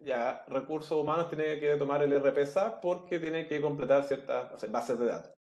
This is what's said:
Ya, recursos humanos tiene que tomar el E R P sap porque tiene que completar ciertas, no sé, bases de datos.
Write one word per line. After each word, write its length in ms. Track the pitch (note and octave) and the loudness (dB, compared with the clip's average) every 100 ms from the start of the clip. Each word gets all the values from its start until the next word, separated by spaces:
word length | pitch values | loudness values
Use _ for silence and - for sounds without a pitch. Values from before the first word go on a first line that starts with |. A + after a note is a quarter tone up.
Ya, 420 | C#3+ B2 B2 - - | -4 0 0 -2 -4
recursos 520 | C3+ C#3 D#3 D3+ D#3 | -6 -4 -6 -2 0
humanos 300 | D3+ E3 E3 | 2 0 0
tiene 300 | D#3 D#3 D3 | -2 -2 0
que 160 | D3 D3 | 2 2
tomar 260 | C#3 D3 | 2 2
el 80 | D3 | 4
E 60 | C#3 | 4
R 140 | C#3 | 4
P 120 | C#3+ C#3 | 2 2
sap 360 | F#3+ G#3+ - | 2 0 0
porque 380 | F3 F3 - E3+ | -2 -2 -2 -4
tiene 280 | D#3+ D#3+ D#3 | -2 -4 -2
que 140 | D3+ | -2
completar 420 | D3 C#3+ C3 C#3 | 0 -2 4 4
ciertas, 480 | C#3 C3+ - B2+ B2 | 4 -2 -2 -4 -4
no 80 | - | -8
sé, 80 | G#2 | -4
bases 320 | A#2+ B2+ A#2 | -4 -2 0
de 60 | A#2 | 0
datos. 260 | D#2+ - - | -2 -8 -20